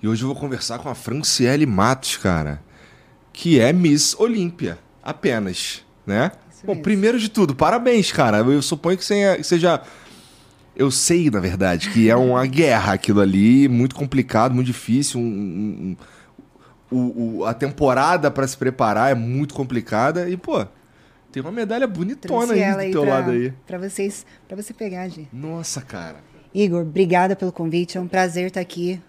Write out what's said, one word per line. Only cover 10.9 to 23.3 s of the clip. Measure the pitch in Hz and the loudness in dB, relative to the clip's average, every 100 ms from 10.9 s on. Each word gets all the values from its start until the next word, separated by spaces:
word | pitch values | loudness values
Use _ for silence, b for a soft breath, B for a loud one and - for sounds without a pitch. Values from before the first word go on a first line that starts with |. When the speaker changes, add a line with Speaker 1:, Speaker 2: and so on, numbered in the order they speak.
Speaker 1:
sei, | 131 - 175 156 | 0 2 2 2
na | 104 | 0
verdade, | 90 87 95 87 95 | -2 0 0 0 0
que | 107 110 | 4 6
é | 120 | 6
uma | 127 123 131 | 4 2 0
guerra | 131 160 113 101 | 2 4 4 2
aquilo | 95 - 101 | 0 2 4
ali, | 98 95 107 131 139 | 4 6 6 8 6
muito | 120 127 | 4 0
complicado, | 127 139 135 127 110 120 | -2 -2 -2 0 2 2
muito | 123 127 | 2 -2
difícil, | 117 - 120 143 123 | -4 0 0 0 -4
um, | |
um, | 117 101 101 85 107 90 92 90 B B B - - _ b b _ | -4 -4 -6 -6 -6 -6 -8 -10 B B B -20 -20 _ b b _
um, | 127 | -2
o, | 123 117 117 110 | -2 -4 -6 -4
o, | |
a | 107 | -4
temporada | 113 139 135 143 127 147 180 143 | -4 -6 0 2 4 2 2 0
pra | - 135 | 0 -4
se | - | -2
preparar | 127 127 113 104 131 | -4 0 0 2 2
é | |
muito | 131 113 127 143 | 2 -2 -4 -4
complicada | - 127 120 113 110 135 160 175 | -6 -4 -4 -2 0 0 0 -4
e, | 180 | -6
pô, | - 277 98 b b b b b b | -4 -4 -4 b b b b b b
tem | 135 | -12
uma | 143 | -8
medalha | 226 220 233 262 | -8 -6 -4 -4
bonitona | 175 185 285 180 233 240 | -4 -6 -8 -4 -2 0
Speaker 2:
Trouxe | |
Speaker 1:
aí | 208 | 0
Speaker 2:
ela | 196 196 | 0 -2
Speaker 1:
do | |
Speaker 2:
aí | 190 | -2
Speaker 1:
teu | 170 | 0
Speaker 2:
pra, | 143 135 | 2 2
Speaker 1:
lado | 123 | 0